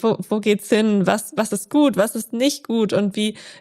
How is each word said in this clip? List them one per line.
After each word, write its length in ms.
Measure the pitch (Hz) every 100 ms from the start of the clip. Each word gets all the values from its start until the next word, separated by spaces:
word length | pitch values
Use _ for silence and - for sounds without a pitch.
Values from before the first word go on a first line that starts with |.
wo, 160 | 226 - -
wo 120 | 214
geht's 280 | 208 208 -
hin? 380 | 214 220 202 185
Was, 260 | 208 - -
was 160 | 214
ist 180 | 202 -
gut? 260 | 294 285 185
Was 180 | 220 226
ist 180 | -
nicht 320 | 233 277 - -
gut? 240 | 226 208
Und 240 | 190 202 214
wie, 220 | 214 214 - -